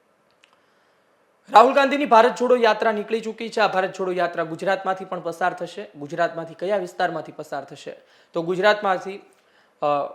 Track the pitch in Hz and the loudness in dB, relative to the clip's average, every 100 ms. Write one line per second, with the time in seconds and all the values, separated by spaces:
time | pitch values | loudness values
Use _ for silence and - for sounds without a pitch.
0 | _ _ _ _ _ _ _ _ _ _ | _ _ _ _ _ _ _ _ _ _
1 | _ _ _ _ - 220 247 269 277 277 | _ _ _ _ 4 6 8 6 2 0
2 | 277 226 247 - 247 247 226 214 233 208 | 4 6 6 2 2 4 4 2 0 -2
3 | 202 226 220 214 226 220 196 185 190 190 | -4 -6 -6 -10 -6 0 0 0 -4 -4
4 | 185 180 170 170 160 165 180 190 190 190 | -4 -2 -2 -2 -6 -4 -2 -2 -2 -6
5 | 185 180 165 165 185 170 175 - 208 147 | -6 -8 -8 -4 -4 -4 -10 -12 -14 -14
6 | 143 165 170 165 160 156 180 208 180 - | -10 -4 -2 -4 -12 -8 -4 -2 -4 -4
7 | 175 160 151 - 151 143 139 147 - - | -4 -4 -10 -14 -10 -10 -10 -16 -16 -18
8 | _ _ _ 175 165 180 208 208 202 180 | _ _ _ -6 -4 2 4 4 2 -2
9 | 190 196 - _ _ _ _ - 147 143 | -4 -14 -18 _ _ _ _ -4 0 0
10 | 135 | -2